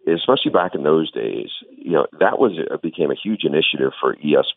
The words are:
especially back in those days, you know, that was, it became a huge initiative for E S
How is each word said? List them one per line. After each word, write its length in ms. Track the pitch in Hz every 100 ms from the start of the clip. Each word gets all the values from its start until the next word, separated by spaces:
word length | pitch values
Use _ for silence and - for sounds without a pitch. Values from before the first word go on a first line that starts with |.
| 80
especially 460 | 85 - 131 -
back 240 | 92 90 82
in 80 |
those 260 | 71 80 78
days, 360 | 62 57 55 - - -
you 220 | - -
know, 140 | 78 - -
that 180 | 95 -
was, 200 | 123 82
it 240 | - -
became 300 | 82 85 76
a 40 | 67
huge 300 | 104 107 80
initiative 480 | 73 80 71 67 -
for 160 | 65 -
E 180 | 73 69
S 100 | 69